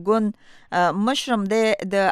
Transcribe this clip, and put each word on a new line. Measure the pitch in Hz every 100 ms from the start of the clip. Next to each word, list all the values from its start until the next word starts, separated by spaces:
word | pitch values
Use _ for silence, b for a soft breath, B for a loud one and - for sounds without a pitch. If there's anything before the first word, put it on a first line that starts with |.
| 175
ګوند، | 220 214 b b b b
اه، | 180 175 170 220
مشرم | 277 - 233 196
دی، | 220 220 214 190
د | 196 190